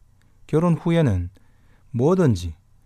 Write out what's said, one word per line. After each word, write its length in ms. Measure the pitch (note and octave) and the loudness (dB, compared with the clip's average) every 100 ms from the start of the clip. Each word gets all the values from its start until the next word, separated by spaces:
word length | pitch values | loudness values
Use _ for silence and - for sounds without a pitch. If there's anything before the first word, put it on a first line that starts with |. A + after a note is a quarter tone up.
| _ _ _ _ - | _ _ _ _ -4
결혼 260 | D3+ F3 | 0 0
후에는 560 | D#3+ E3+ E3 C#3+ F#2 F2 - _ _ _ _ _ | 0 0 0 0 0 -4 -12 _ _ _ _ _
뭐든지 640 | A2+ C#3+ F#3 D3+ F#2 F2 - _ _ | -2 0 2 2 0 -4 -12 _ _